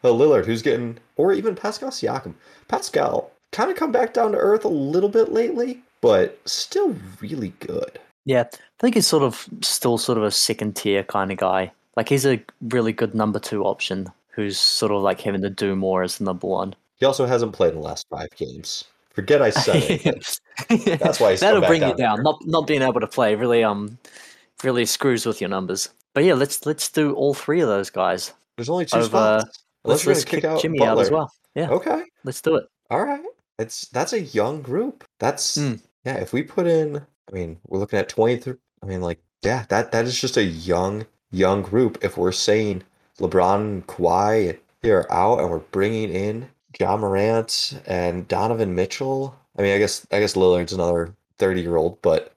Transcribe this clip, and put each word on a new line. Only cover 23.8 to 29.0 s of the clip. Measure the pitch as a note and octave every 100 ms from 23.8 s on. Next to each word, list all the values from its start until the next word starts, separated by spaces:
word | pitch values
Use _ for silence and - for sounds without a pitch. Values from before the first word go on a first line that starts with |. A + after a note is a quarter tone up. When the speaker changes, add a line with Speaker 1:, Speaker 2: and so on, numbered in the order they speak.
| G#2 A#2+ - - - - _ -
Speaker 2:
really | C3 B2 A2+
screws | - C#3 A#2+ A#2
with | G#2+
your | F#2
numbers. | F#2+ F#2 F#2+ - _ _
But | -
yeah, | E3+ C#3+
let's, | C#3 - -
let's | D3+ -
do | - D3+ C#3
all | C#3
three | C#3+ - D#3+
of | C#3+
those | G2+ G2
guys. | - F#2 F#2 - - _ -
Speaker 1:
There's | A#2+
only | F3 E3+
two |
Speaker 2:
Over, | A2+